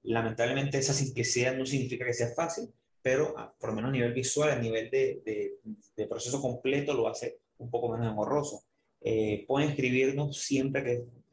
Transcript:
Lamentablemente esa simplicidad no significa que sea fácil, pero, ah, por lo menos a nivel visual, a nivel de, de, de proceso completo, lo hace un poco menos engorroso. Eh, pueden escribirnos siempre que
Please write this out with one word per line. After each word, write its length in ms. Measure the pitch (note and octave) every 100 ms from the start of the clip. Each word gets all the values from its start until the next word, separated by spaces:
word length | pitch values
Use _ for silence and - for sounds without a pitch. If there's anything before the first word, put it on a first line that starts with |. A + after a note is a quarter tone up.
Lamentablemente 760 | - A2+ A2+ A2 A#2+ C3+ C#3 C#3
esa 140 | -
simplicidad 640 | - C3+ - - B2 B2 C3
no 80 |
significa 400 | C3 C#3 A#2+ A#2+
que 80 | B2
sea 160 | B2 A#2
fácil, 360 | - E3 - A#3+ _ _ _
pero, 340 | C3 C3+ D3+ -
ah, 180 | A2 _
por 120 | A2+
lo 60 | G#2+
menos 140 | A#2+
a 20 |
nivel 200 | C3+ A#2+
visual, 380 | B2 B2+ C#3+ D3+
a 80 | B2+
nivel 320 | A2+ A2+ A2+
de, 320 | C3+ C3 -
de, 300 | A2 G#2 G2+ - A2 G#2+ _ -
de 100 | G#2
proceso 340 | A2+ B2 C#3
completo, 540 | C#3 A#2+ F#3 C#3+ C#3+
lo 140 | C3 A2
hace 300 | - A#2 - _ _
un 120 | A#2+
poco 200 | A#2 A#2+
menos 200 | A2+ A#2
engorroso. 540 | G#2+ G#2+ D3 - - _ _ _ _
Eh, 440 | A#2 A2 G#2+ G#2 -
pueden 240 | C3+ D3
escribirnos 680 | C#3+ B2+ B2+ C3 C#3 D3 -
siempre 440 | - C#3 C3+ C#3
que 100 | A#2+ A#2+ - - _